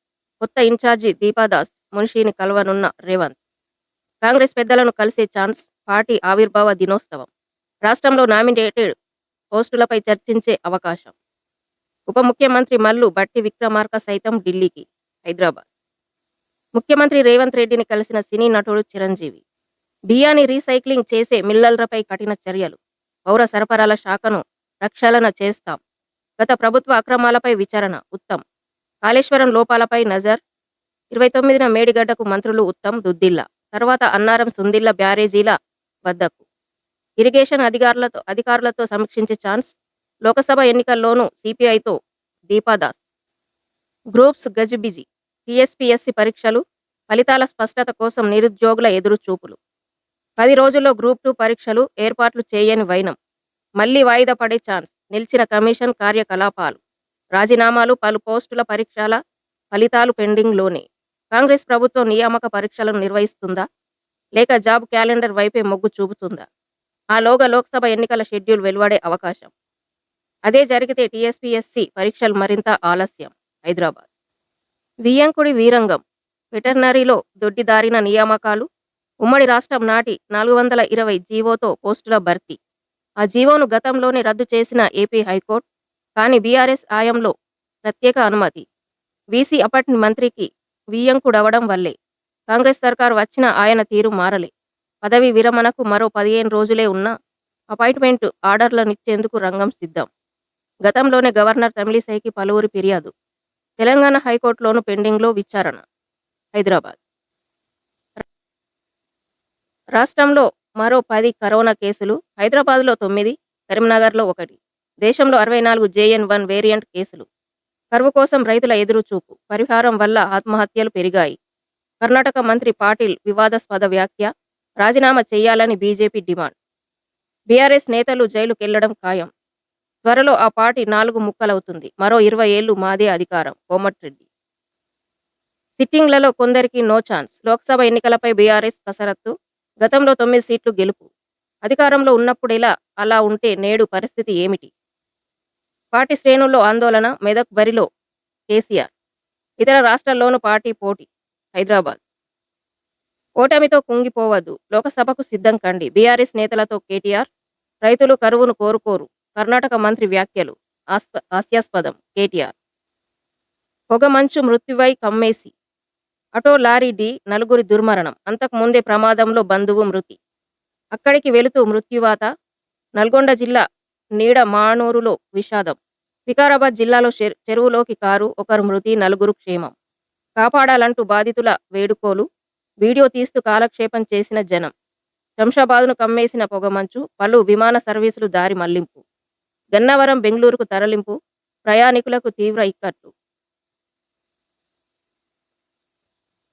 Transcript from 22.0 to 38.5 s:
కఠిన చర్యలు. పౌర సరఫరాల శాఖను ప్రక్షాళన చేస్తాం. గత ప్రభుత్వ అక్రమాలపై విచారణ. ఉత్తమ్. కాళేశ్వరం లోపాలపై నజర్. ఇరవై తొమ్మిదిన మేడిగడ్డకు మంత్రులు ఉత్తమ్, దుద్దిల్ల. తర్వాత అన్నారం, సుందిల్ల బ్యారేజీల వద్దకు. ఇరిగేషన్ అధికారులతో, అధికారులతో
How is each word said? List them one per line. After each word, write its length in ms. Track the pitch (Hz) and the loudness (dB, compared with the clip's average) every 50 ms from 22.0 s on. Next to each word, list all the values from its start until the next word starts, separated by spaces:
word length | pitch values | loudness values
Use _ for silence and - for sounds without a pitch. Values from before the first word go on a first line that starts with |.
| 214 | -8
కఠిన 300 | - 190 185 214 208 208 | -8 -10 -10 -8 -8 -8
చర్యలు. 460 | - _ 185 185 190 185 156 - _ _ _ _ _ _ _ _ _ _ | -8 _ -10 -8 -6 -8 -8 -10 _ _ _ _ _ _ _ _ _ _
పౌర 180 | 185 202 226 240 | 0 2 2 2
సరఫరాల 500 | 220 - 208 214 - 226 214 220 214 214 | 0 0 -4 -2 0 0 0 2 2 0
శాఖను 500 | 208 - 196 190 202 - 220 214 180 - - _ _ _ _ _ _ | -2 -2 -6 -8 -4 -4 -4 -4 -4 -6 -10 _ _ _ _ _ _
ప్రక్షాళన 520 | 196 208 - - - 233 233 240 226 214 190 - 202 | -10 -10 -6 0 2 4 4 4 2 0 -2 -2 -6
చేస్తాం. 360 | 202 214 - _ - 151 - _ _ _ _ _ _ _ _ _ _ _ - 220 | -6 -6 -6 _ -14 -14 -14 _ _ _ _ _ _ _ _ _ _ _ -6 -2
గత 60 | - 254 | -2 -2
ప్రభుత్వ 400 | - - 226 226 254 - 269 262 | 0 0 0 0 0 0 2 0
అక్రమాలపై 640 | 226 226 - 254 240 240 240 240 240 - 247 233 | -2 0 -2 -2 0 0 0 0 0 0 0 -2
విచారణ. 460 | 196 196 - - 208 202 190 175 127 - _ - | -2 -2 -4 -4 -4 -4 -4 -6 -10 -14 _ -20
ఉత్తమ్. 300 | 190 - _ 202 160 - _ _ _ _ _ _ _ _ _ _ _ - | -20 -10 _ -10 -10 -10 _ _ _ _ _ _ _ _ _ _ _ -2
కాళేశ్వరం 480 | 214 233 262 262 - 285 269 269 254 | 0 2 2 2 2 0 2 2 2
లోపాలపై 540 | 220 226 233 - 240 233 233 233 233 233 233 | 2 2 0 2 0 0 0 0 0 -2 0
నజర్. 360 | 214 190 190 190 208 220 240 - _ _ _ _ _ _ _ _ _ _ _ _ _ - | 0 -2 -2 0 -2 -2 -2 -4 _ _ _ _ _ _ _ _ _ _ _ _ _ -2
ఇరవై 160 | 226 247 247 | 2 2 2
తొమ్మిదిన 380 | - 262 262 277 269 269 269 | 2 2 2 2 2 4 2
మేడిగడ్డకు 580 | 240 220 220 233 233 226 233 226 220 233 - 226 | 2 2 2 2 2 2 2 0 -2 -2 -4 -4
మంత్రులు 380 | 208 196 196 202 240 214 220 214 | -4 -4 -4 -4 -2 -2 0 -2
ఉత్తమ్, 400 | 180 185 - - 202 226 233 196 | -2 -4 -6 -6 -6 -6 -4 -4
దుద్దిల్ల. 440 | 185 175 165 196 185 180 156 - - _ _ _ _ - | -4 -2 0 0 0 0 0 -4 -8 _ _ _ _ -6
తర్వాత 320 | 208 233 240 254 247 254 | -4 0 0 0 0 0
అన్నారం, 460 | 220 - 196 208 220 226 226 240 233 | 0 0 0 0 2 2 0 0 -2
సుందిల్ల 400 | - - 190 202 214 214 220 226 | -4 -4 -4 0 0 0 0 0
బ్యారేజీల 680 | 208 185 196 196 202 208 214 208 196 208 208 220 202 - - _ _ _ _ _ _ _ _ | 0 0 0 -2 0 0 -2 0 0 0 2 2 0 -2 -4 _ _ _ _ _ _ _ _
వద్దకు. 400 | 185 180 175 180 165 - _ _ _ _ _ _ _ _ _ _ _ _ _ _ _ _ - | -8 -4 -4 -4 -6 -6 _ _ _ _ _ _ _ _ _ _ _ _ _ _ _ _ 0
ఇరిగేషన్ 420 | 226 254 240 269 269 - 302 277 | 2 4 4 4 2 2 0 0
అధికారులతో, 640 | 254 233 220 240 247 240 240 247 247 240 - - - - | 0 0 0 0 0 0 0 0 -4 -6 -6 -10 -12 -8
అధికారులతో 580 | 196 208 233 254 | -8 -8 -4 -2